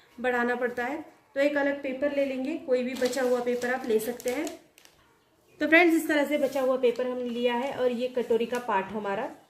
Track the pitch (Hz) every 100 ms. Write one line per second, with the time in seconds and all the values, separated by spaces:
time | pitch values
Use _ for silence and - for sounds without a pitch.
0 | _ - 247 247 240 247 247 240 247 311
1 | - - _ 269 294 285 285 277 269 254
2 | 285 277 277 262 262 320 - 254 247 240
3 | 254 269 247 247 240 240 247 254 247 214
4 | 247 233 247 269 330 - - _ - _
5 | _ _ _ _ _ - 302 330 349 320
6 | - 294 277 294 262 277 254 262 247 240
7 | 254 247 247 233 240 240 269 - 254 233
8 | 247 247 220 226 233 240 240 196 190 214
9 | 202 196 294 - -